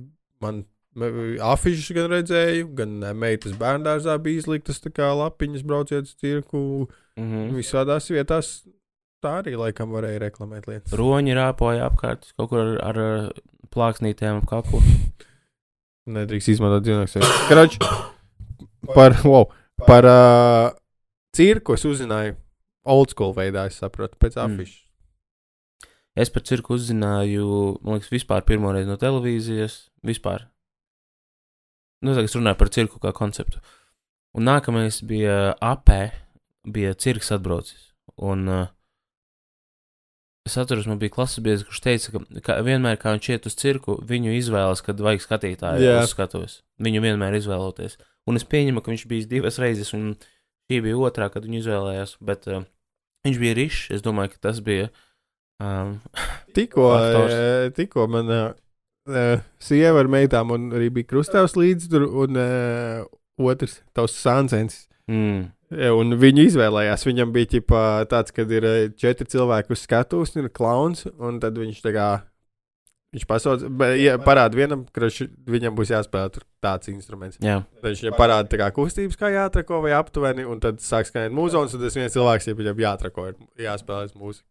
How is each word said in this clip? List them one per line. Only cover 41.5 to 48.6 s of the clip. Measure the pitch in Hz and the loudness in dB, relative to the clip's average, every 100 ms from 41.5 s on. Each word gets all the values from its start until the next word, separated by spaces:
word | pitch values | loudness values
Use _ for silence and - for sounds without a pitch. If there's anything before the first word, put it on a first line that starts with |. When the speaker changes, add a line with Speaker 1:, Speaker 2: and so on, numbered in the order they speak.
| 104 | -4
Speaker 2:
kurš | 101 - | -4 -6
teica, | 131 120 - | -2 -2 -4
ka, | 104 - - | -12 -12 -12
ka | - - | -6 -2
vienmēr, | 120 131 123 107 | 0 0 0 -2
kā | 110 | -4
viņš | 107 - | -4 -4
iet | 120 107 | -6 -6
uz | - | -6
cirku, | 139 135 - 104 | -2 -2 -4 -8
viņu | 110 123 113 117 | -6 -4 -2 -4
izvēlas, | 120 104 95 92 | -2 -2 -2 -2
kad | - 101 | -6 -4
vajag | 104 104 | -2 -2
skatītāju | - 110 98 90 87 104 127 | -4 -6 -6 -6 -4 2 4
Speaker 1:
Jā. | 120 | 4
Speaker 2:
uz | 117 | 2
skatuves. | - 95 87 87 - _ - | -2 -6 -8 -12 -16 _ -6
Viņu | 113 107 | -4 0
vienmēr | 110 104 98 104 | 0 -2 -2 -4
izvēloties. | 104 95 95 90 87 - _ _ - | -4 -6 -6 -10 -14 -16 _ _ -4
Un | 117 | -4
es | |
pieņemu, | - 151 | -2 0